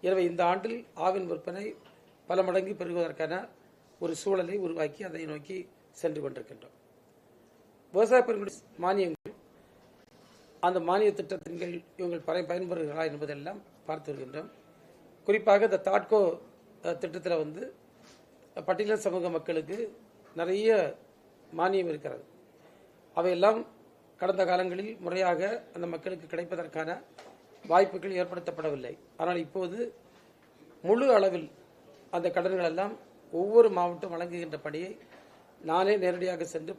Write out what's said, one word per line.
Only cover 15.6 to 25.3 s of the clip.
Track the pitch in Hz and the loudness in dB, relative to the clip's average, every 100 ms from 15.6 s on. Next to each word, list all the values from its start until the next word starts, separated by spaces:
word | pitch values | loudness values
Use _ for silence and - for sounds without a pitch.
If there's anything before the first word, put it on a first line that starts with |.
இந்த | 220 185 | 6 2
தாட்கோ, | 190 196 196 220 190 170 - - - - | 2 0 4 4 4 0 -10 -20 -20 -8
அஹ், | 170 170 | -6 -4
திட்டத்துல | 180 165 180 170 | -6 -6 -2 0
வந்து | 151 160 254 - _ _ - - - - - - | -2 -6 -12 -14 _ _ -20 -20 -20 -20 -16 -10
பட்டியலின | - 180 208 | -2 0 2
சமூக | 214 208 180 175 | 2 2 0 0
மக்களுக்கு | 165 160 160 151 202 226 - - - - 160 | -2 -2 -4 -4 -6 -8 -10 -20 -20 -16 -6
நிறைய | 170 190 220 220 156 - - _ - _ - 165 | -2 2 4 4 4 -4 -16 _ -20 _ -14 -2
மானியம் | 180 196 175 | 2 2 0
இருக்கிறது. | 151 147 131 - - - _ - - - - _ | -4 -6 -10 -14 -20 -20 _ -20 -20 -20 -20 _
அவையெல்லாம் | - 175 175 196 220 - - - - _ _ | 0 2 4 4 4 -2 -16 -20 -20 _ _
கடந்த | 180 185 185 | -2 2 2
காலங்களில் | 180 185 180 208 226 | 2 0 -4 -8 -8
முறையாக | 175 180 185 | -6 0 0